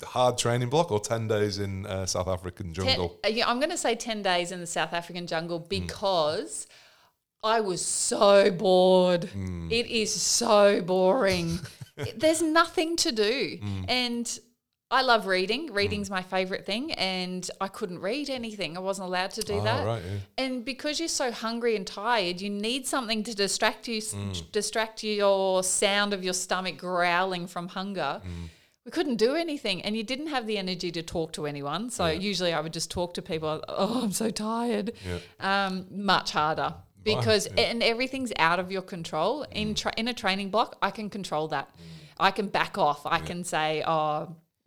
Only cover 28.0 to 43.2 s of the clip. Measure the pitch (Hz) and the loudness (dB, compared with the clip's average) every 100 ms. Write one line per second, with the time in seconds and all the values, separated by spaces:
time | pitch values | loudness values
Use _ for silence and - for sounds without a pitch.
28 | 143 160 92 87 82 - _ _ - - | -4 -4 -8 -10 -10 -14 _ _ -8 -2
29 | 294 233 220 302 339 294 214 180 - 214 | 0 2 2 2 -2 -2 -2 -2 -2 -4
30 | 220 262 311 269 220 208 185 185 185 165 | -2 -4 -4 -4 -2 -4 -4 -4 -4 -6
31 | 165 180 160 - 147 143 139 160 240 - | -6 -4 -4 -6 -6 -6 -4 -4 -4 -2
32 | 175 160 202 185 175 165 160 165 - - | 0 0 -2 -2 0 0 -2 -4 -6 -4
33 | 175 - - 165 156 156 - - 196 240 | -4 -6 -6 -4 -2 -4 -4 -2 0 0
34 | 233 180 226 - 214 226 240 214 208 226 | -2 0 -2 -2 -4 -2 0 -2 -2 -6
35 | 92 87 - - 190 196 196 185 185 185 | -6 -6 -6 -6 -2 0 0 -4 -8 -4
36 | 196 180 - 190 151 151 143 165 - _ | 2 2 2 0 2 2 -2 -4 -14 _
37 | 214 220 226 214 - - 202 226 214 226 | -2 2 4 4 2 2 0 2 2 2
38 | 254 269 254 - 160 175 180 190 185 196 | -2 -2 -4 2 4 4 0 -4 -6 -8
39 | 165 156 175 294 - - 214 208 233 - | -4 0 0 0 -4 -4 -4 -2 -2 -2
40 | 226 240 202 190 196 208 277 - 196 196 | -4 -2 -2 0 0 0 0 0 -4 -2
41 | 208 208 185 151 156 143 - - 170 - | -8 -8 -4 -2 0 -2 -4 -12 -20 -18
42 | 151 - 180 202 196 180 165 - 156 143 | -16 2 2 2 0 0 0 2 2 2
43 | 143 160 | 0 -2